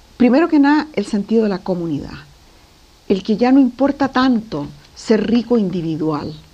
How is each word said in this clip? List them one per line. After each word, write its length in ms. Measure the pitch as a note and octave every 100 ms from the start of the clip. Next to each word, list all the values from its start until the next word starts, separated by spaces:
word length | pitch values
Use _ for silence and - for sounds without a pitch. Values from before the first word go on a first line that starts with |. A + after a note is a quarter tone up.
| _ -
Primero 320 | B3 B3+ E4
que 120 | D#4
nada, 280 | C#4 D4+ D4+
el 120 | - G3+
sentido 380 | G#3 G3 A3
de 60 | G#3+
la 100 | F#3
comunidad. 540 | F#3+ F3+ E3+ C#3+ - - - - _ _ _ _ _ _ -
El 140 | G3
que 120 | F#3+ G#3+
ya 160 | B3
no 80 | C4+
importa 480 | B3+ - C#4 C#4+ -
tanto 580 | - C4 A#3 A3 D3+ C#3+ - - -
ser 320 | - A3 A3+
rico 300 | A#3 A3 A#3+
individual. 760 | F#3+ F#3 E3 D#3 D#3 D3 - D#3 -